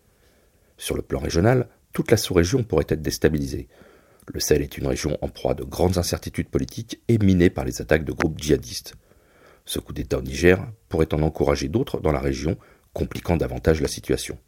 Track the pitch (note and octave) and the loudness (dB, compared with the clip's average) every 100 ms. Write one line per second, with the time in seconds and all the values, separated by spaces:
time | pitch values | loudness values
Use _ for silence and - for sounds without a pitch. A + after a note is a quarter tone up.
0 | _ _ _ _ _ _ _ - - C2+ | _ _ _ _ _ _ _ -12 -6 -6
1 | - C#2 C#2 E2 G#2 B2+ A#2+ _ _ - | -4 -4 -2 2 4 4 0 _ _ -4
2 | D#3+ A2 - F#2 E2+ C3 A2+ D#2 D2 D#2 | 2 2 4 2 4 2 2 0 2 0
3 | D2+ - D#2 D#2 C#2 C2 B1 _ - - | -2 2 2 2 -2 -6 -10 _ -20 -20
4 | _ _ - D2+ - D2+ C#2+ - C2+ B1+ | _ _ -12 -4 2 2 0 -4 -4 -2
5 | D2 - - - C2 B1+ C2 - F2 F2+ | -4 -4 -6 -4 -4 -4 -4 0 0 2
6 | F2 - - - - - - - A2+ - | -2 -4 -6 -6 -4 -4 -4 -8 -12 -8
7 | - A#2 G2 F#2 F2 - B1+ B1 A#1 D#2+ | 0 4 6 6 6 4 -6 -4 -2 -2
8 | D2+ D2 - - D2 C#2 - - - - | -4 -4 -4 -2 0 0 -2 -14 -16 -20
9 | _ _ _ _ _ _ - - - C#2+ | _ _ _ _ _ _ -10 -10 -8 -8
10 | C#2+ C2+ C2 C2+ F2 F#2 G#2+ - - D#2+ | -4 -4 -4 4 6 6 2 -12 -4 0
11 | D#2 D2+ D#2 - C#2+ C#2+ C#2 F#2+ C#3+ - | 0 2 0 2 0 0 0 -2 -2 -2
12 | D#2+ C#2+ C#2 C2 D2 G2+ - _ _ - | 0 0 0 -2 -2 -4 -8 _ _ -6
13 | C2+ - - E2 B1+ B1+ - D#2 C2+ - | -6 -6 -2 0 0 -2 0 2 0 -4
14 | - C2 - B1 | -4 -4 -4 -12